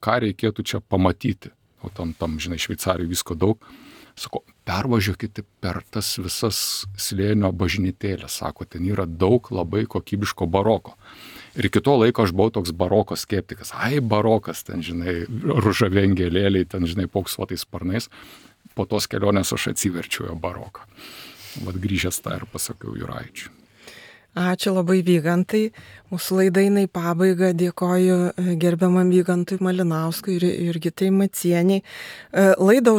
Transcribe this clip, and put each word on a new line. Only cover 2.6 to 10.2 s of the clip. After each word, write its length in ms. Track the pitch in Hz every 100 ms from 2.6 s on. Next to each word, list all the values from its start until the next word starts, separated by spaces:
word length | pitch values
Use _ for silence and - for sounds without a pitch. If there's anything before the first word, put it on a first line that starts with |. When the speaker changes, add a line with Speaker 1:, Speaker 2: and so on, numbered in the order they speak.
Speaker 1:
Šveicarijoj 500 | - - - 90 85
visko 260 | 87 - 82
daug. 240 | 92 117 - - - - - -
Sako, 300 | - - - _ -
"Pervažiuokite 760 | 90 135 117 101 90 107 - - _
per 220 | 92 87 -
tas 220 | 110 - -
visas 680 | 90 - 113 95 - - 98 98
slėnio 560 | - 98 104 107 98
bažnytėlės", 880 | 90 92 - 95 92 104 92 69 -
sako, 260 | 76 - 82
"ten 200 | 82 90
yra 180 | 101 90
daug 380 | 82 92 123 -
labai 320 | 95 85 101 101
kokybiško 640 | 98 - 101